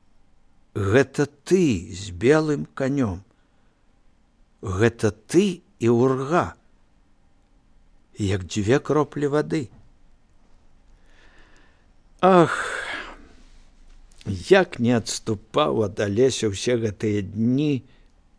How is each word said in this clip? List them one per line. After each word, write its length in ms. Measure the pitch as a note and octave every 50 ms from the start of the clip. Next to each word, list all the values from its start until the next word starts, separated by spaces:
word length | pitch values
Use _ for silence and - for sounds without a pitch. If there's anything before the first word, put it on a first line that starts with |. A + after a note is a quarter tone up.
| _ _ _ - _ _ _ _ _ _ _ _ _ _ - G#2+
Гэта 480 | G2 G2+ A2 C3+ C3+ - - - D3
ты 640 | - _ _ - - F3+ G3 F3+ D3 A2 E2 - -
з 240 | F2+ F#2 G2 F#2+ F2+
белым 560 | E2+ G#2 B2 D3+ D#3 D#3 D3+ D3 C#3+ D3+ - - -
канём. 480 | C3+ C3 C#3+ C#3+ B2+ G#2 F2 F#2+ - _ _ _ _ _ _ _ _ _ _ _ _ _ _ _ _ _ _ _ _ _ _ _ _ _ _ _
Гэта 480 | - F#2 F2+ F#2 A2+ A#2 - - - G#2+
ты 560 | - - _ - - E3+ G#3 G3+ F3 - _ _ _ -
і 100 | A2+ A2+
Урга. 640 | A#2+ A#2 B2 C3 C3 C3 C3+ C3+ E3 F3 B2 E2+ - _ _ _ _ _ _ _ _ _ _ _ _ _ _ _ _ _ _ _ _ _ _ _ _ _ _ _ _ - _ _ _ -
Як 300 | G#2 G2 G2+ G2 F#2 E2
дзве 320 | - G#2+ G2 G#2 B2+ D3
кроплі 480 | - - C#3+ D3+ C#3+ - - D3 D3 C#3+
вады». 400 | C#3 D3+ D3 D#3 E3 D#3+ B2+ - - - - - _ _ - - - _ _ _ _ _ _ _ - - _ - - _ _ _ - _ _ - - - - - _ - - _ - - - _ _ _ _ _ _ _ _ _ _ -
Ах, 340 | - F#3 F#3+ F3+ E3 - - - - - - - - - - - - - - - - - - - - - - - - - _ _ - - - - - - - - -
як 540 | - G2 F2 E2+ - F3+ G3 F3+ F3+ - -
не 160 | A#2 A#2 B2
адступаў 880 | A#2 - - - - - - A2 G2+ - _ - C#3 D3+ D3+ C3 A#2 G#2+
ад 140 | F#2+ F2+ -
Алеся 500 | A2 G2+ G2 G#2+ C3 C3+ A#2 - A2 G#2+
ўсе 300 | G2 - - A#2+ B2 A#2
гэтыя 420 | A2+ G#2+ G2 - - G#2+ G#2 G#2
дні 600 | G2 F#2 F#2+ G#2+ A2+ A#2+ B2+ C#3 D3+ D3+ C#3+ B2 - - - _ - - _ _ _ _ _